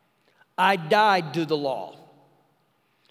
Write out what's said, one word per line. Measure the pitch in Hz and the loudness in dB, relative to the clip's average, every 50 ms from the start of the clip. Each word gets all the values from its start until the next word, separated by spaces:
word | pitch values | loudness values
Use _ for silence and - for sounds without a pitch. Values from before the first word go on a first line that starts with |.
| _ _ _ _ _ _ _ _ _ _ _ | _ _ _ _ _ _ _ _ _ _ _
I | - 185 196 202 | 0 2 2 2
died | 185 160 151 208 208 214 214 196 185 165 147 135 | 0 0 0 2 4 4 4 4 2 0 -4 -6
to | 170 165 | -6 -4
the | 151 156 | -2 -2
law." | 147 143 135 127 104 90 78 - - - - _ _ _ _ _ _ _ _ _ _ _ _ _ _ _ _ _ _ _ _ | -2 -2 -4 -6 -6 -8 -12 -16 -20 -20 -20 _ _ _ _ _ _ _ _ _ _ _ _ _ _ _ _ _ _ _ _